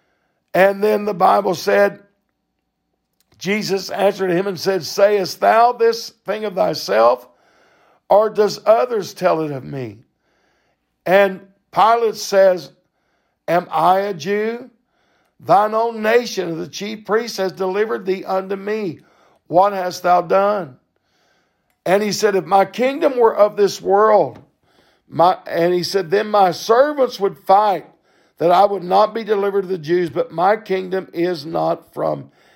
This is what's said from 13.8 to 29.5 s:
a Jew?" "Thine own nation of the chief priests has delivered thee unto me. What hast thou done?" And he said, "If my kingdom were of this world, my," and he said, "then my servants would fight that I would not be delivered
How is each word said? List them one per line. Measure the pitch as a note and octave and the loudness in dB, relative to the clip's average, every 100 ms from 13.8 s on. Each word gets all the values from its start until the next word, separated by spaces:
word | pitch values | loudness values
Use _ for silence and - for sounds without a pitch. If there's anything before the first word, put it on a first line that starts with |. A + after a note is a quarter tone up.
| E3+ F#3+ | 2 2
a | G3+ E3+ | -2 -6
Jew?" | E3 G#3 A3 A#3+ B3+ _ _ _ _ _ _ _ | -6 -4 -4 -8 -14 _ _ _ _ _ _ _
"Thine | A#2 F#3 G#3+ | 2 2 2
own | A3 A#3 A3+ | 0 -2 -2
nation | G#3+ A#3+ A#3+ F#3+ F3 | 0 2 0 -6 -6
of | E3 | -8
the | E3+ | -10
chief | - G#3 G#3+ - | -10 -12 -10 -4
priests | A3 A#3 - | -4 -2 -4
has | F#3+ | -6
delivered | D#3 F#3 G3 G#3+ A3+ F#3+ | -4 -4 -2 -4 -4 -4
thee | F#3+ | -6
unto | - F#3+ F#3+ G3 | -4 -6 -6 -8
me. | G3+ A3 F#3+ C3 _ _ _ _ - | -8 -6 -8 -10 _ _ _ _ -2
What | E3 G3+ | 2 2
hast | F#3+ F3+ - | 0 -6 -4
thou | F3 F3+ | 2 2
done?" | E3+ F#3+ G3+ G#3 D3 B2+ _ _ _ _ _ _ _ _ _ _ E3 | 2 2 2 -2 -6 -16 _ _ _ _ _ _ _ _ _ _ 0
And | G3+ | 0
he | G#3+ | 0
said, | - G#3 F#3+ | 0 0 0
"If | D#3+ | 2
my | G3 G3 | 2 2
kingdom | G#3 C4 C#4 D4+ B3 | 0 -2 0 0 2
were | A3+ G3 | 2 4
of | G#3 G#3 | 2 2
this | G3 - | -2 -2
world, | F3 G3 G#3+ G#3 C3+ - _ _ _ _ _ _ _ | 0 2 4 4 0 -6 _ _ _ _ _ _ _
my," | C#3 F3 - - | 0 2 2 -4
and | E3+ E3+ | -2 0
he | F3+ | 0
said, | E3+ G3 D#3+ | -2 -4 -2
"then | G3 G#3+ | -2 0
my | G#3 F#3 | 2 2
servants | - - A#3 D4 D4 B3+ - | 0 2 4 4 0 -2 -2
would | G3 D3+ | -4 -2
fight | - G3 G#3+ F3 - _ _ _ _ - | 2 4 4 -2 -6 _ _ _ _ -2
that | E3 | 2
I | F3 G3+ | 4 4
would | G3 | 0
not | F3 F#3+ G#3 | 0 2 2
be | A3+ | 0
delivered | G#3 G3+ G3+ | -4 -2 0